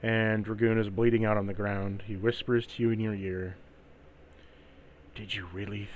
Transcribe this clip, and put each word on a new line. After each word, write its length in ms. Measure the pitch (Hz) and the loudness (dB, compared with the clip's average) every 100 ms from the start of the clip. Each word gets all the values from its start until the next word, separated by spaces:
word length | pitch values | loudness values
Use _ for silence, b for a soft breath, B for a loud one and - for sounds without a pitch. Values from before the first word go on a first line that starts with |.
And 420 | 113 113 110 107 | 0 2 2 2
Dragoon 360 | 104 107 113 113 | 0 2 4 4
is 100 | 104 | 2
bleeding 340 | 95 117 120 | 4 4 4
out 140 | 110 107 | 4 2
on 100 | 101 | 0
the 60 | |
ground. 500 | 98 104 101 98 101 | -2 -2 -2 -2 -4
He 100 | 101 | -6
whispers 520 | 101 107 120 - 120 117 | -2 0 -2 0 0 0
to 140 | - | 0
you 80 | 117 | 0
in 80 | 113 | 2
your 140 | 110 | 0
ear, 400 | 104 98 92 92 92 - - - - - - - B B B B B B B - | -2 -4 -4 -6 -8 -16 -20 -20 -20 -20 -20 -20 B B B B B B B -20
Did 180 | - 104 | -14 -8
you 140 | 101 90 | -8 -6
really 340 | 90 101 104 101 | -8 -6 -6 -8